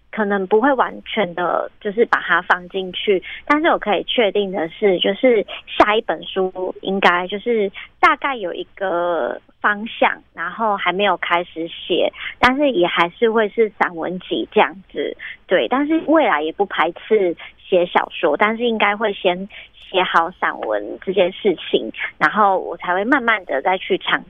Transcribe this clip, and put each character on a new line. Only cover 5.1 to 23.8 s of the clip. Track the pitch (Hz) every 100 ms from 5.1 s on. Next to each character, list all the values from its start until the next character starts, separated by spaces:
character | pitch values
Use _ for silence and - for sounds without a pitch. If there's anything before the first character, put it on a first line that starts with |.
是 | 196 262 226 - - -
下 | - 214 214
一 |
本 | - 160
书 | 175 190 185 185 185 -
应 | - 196
该 | 190 175 180
就 | 202
是 | 240 233 196 - - _
大 | 349 -
概 | 285 254
有 | 180
一 | - 175
个 | - 190 170 175 165 123 - - _
方 | 214 208 226
向， | - 226 - -
然 | - 170
后 | 185 220 196
还 | 185
没 | 180
有 | 202 170
开 | - 175
始 | 175 160 165
写， | - - 165 98 - - -
但 | 247 262
是 | 294
也 | 175 175
还 | - 170
是 | - 233
会 | 220 208
是 | 233 220 -
散 | 190 170
文 | 156 180
集 | - 170 -
这 | -
样 | 147 190 -
子， | - 123 - - - -
对。 | 180 120
但 | 262 294
是 | 320 -
未 | 320 240
来 | 151
也 | 156
不 | - 196
排 | - 165
斥 | - - 214 180 160 - - -
写 | 180 180
小 | - -
说， | - 165 143
但 | 214 226
是 | 240
应 | 220
该 | 208 208
会 | 220
先 | - 185 180 196 - - _
写 | - 185
好 | 180 180 165 -
散 | 165 143
文 | - 104 104 117 -
这 |
件 | 190 180
事 | - 208 160 -
情， | - 110 - - -
然 | 151
后 | 190 202 185
我 | - 175
才 | - 180
会 |
慢 | 214 285
慢 | 233 214 175
的 | 135
再 | 185
去 | 190